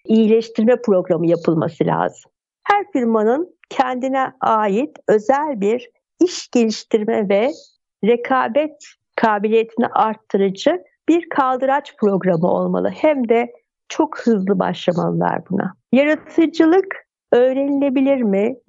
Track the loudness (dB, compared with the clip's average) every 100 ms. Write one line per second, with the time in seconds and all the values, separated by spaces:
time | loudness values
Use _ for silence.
0 | 0 2 4 4 2 -2 2 2 2 0
1 | 2 0 2 0 0 0 -2 -2 -2 0
2 | -2 -4 _ _ _ _ -2 0 0 -2
3 | 0 2 2 0 -4 _ -12 -4 -2 -2
4 | -4 -2 -4 -2 0 0 0 -2 -4 -8
5 | 0 0 2 -2 -2 -4 -2 -2 -6 _
6 | _ -2 -2 -2 -4 0 0 -2 -2 -2
7 | -2 -4 0 0 0 -4 -16 _ _ -4
8 | 0 0 0 -2 0 -2 -4 -8 -20 _
9 | _ -2 0 0 0 0 -2 -2 -2 0
10 | 0 -2 _ -2 0 0 -2 -2 -6 _
11 | -2 -2 -2 -2 0 0 0 -2 -4 -2
12 | 0 0 0 0 0 -2 -2 -2 -4 0
13 | 0 0 0 0 -2 -10 _ _ -12 -4
14 | -4 -2 0 0 0 -2 -2 -4 -4 -2
15 | -2 -2 -2 -4 -4 -4 -4 -8 -2 0
16 | 2 0 -4 0 0 2 2 2 0 -8
17 | _ _ 0 2 2 0 -2 0 0 0
18 | 2 2 0 0 -2 -4